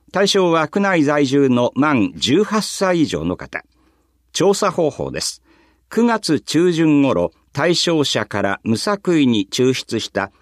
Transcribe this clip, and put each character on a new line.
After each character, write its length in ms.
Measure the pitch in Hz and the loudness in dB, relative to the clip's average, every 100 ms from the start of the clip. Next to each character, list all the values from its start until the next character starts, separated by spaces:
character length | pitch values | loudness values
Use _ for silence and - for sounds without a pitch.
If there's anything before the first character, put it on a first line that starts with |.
| _ | _
対 160 | 175 196 | -2 0
象 240 | 196 180 | 2 2
は 160 | 165 151 | 0 -2
区 140 | 202 | -2
内 240 | 202 180 | 0 2
在 220 | 143 151 139 | 2 2 2
住 220 | 139 135 | 2 4
の 220 | 123 120 - | 2 0 0
満 340 | 151 135 95 80 | 0 2 0 -2
十 260 | - 151 | 0 0
八 180 | 214 214 - | 0 -2 -4
歳 360 | - 190 180 | -4 -2 0
以 40 | 151 | 0
上 160 | 78 | -2
の 140 | 82 90 | -4 -6
方。 280 | - - - _ _ _ _ _ _ | -8 -12 -14 _ _ _ _ _ _
調 200 | - 175 | 0 2
査 200 | 202 202 | 2 0
方 180 | 165 156 | 0 -2
法 220 | - 69 | -2 -8
で 80 | 67 | -6
す。 240 | - - _ _ _ _ - | -8 -10 _ _ _ _ -6
九 120 | - | -2
月 380 | 233 220 - 143 | 0 0 -2 -2
中 320 | - 151 180 | 0 0 2
旬 300 | 160 160 143 | 2 2 4
頃、 280 | 139 87 87 _ _ | 2 2 -2 _ _
対 220 | - 160 | -2 0
象 280 | 170 - 165 | 0 0 0
者 220 | 135 123 | 0 -2
か 160 | 107 104 | -4 -2
ら 200 | 98 98 | -2 -4
無 140 | 107 113 | -2 -2
作 340 | - 202 - | -2 -4 0
為 120 | 165 | 2
に 220 | 131 113 95 | 2 2 -2
抽 240 | - 127 | 0 0
出 260 | 127 - 113 | 0 -4 -8
し 100 | - | -4
た 220 | 101 98 _ | -4 -6 _